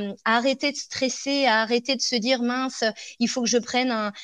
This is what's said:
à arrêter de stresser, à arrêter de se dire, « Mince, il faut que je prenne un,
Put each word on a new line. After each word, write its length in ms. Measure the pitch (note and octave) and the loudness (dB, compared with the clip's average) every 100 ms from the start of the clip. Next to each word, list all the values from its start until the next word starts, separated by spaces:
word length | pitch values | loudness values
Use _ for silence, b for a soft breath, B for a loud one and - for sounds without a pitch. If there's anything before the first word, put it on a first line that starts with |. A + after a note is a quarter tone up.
| G3+ G3 A3+ | -6 -4 0
à 100 | A#3 | 2
arrêter 360 | C4 C4+ C#4+ | 2 0 -2
de 40 | C#4+ | -4
stresser, 680 | - - C4 - C#4 C#4 C4 | -8 -4 -2 -2 -2 2 4
à 160 | A3 | 4
arrêter 340 | A3 A#3+ A#3+ C4 | 2 0 0 -2
de 60 | |
se 140 | - B3 | 0 0
dire, « 260 | A3+ C4 | 0 0
Mince, 420 | A#3+ B3+ C4 - A3+ G#3+ B - | 0 -2 -4 -2 -2 -2 B -2
il 120 | A#3 | -2
faut 100 | C4 | 0
que 80 | A#3 | 2
je 80 | A#3+ | 2
prenne 340 | - B3 B3+ | 2 0 0
un, 220 | A3+ G#3 G3+ | 0 -2 -6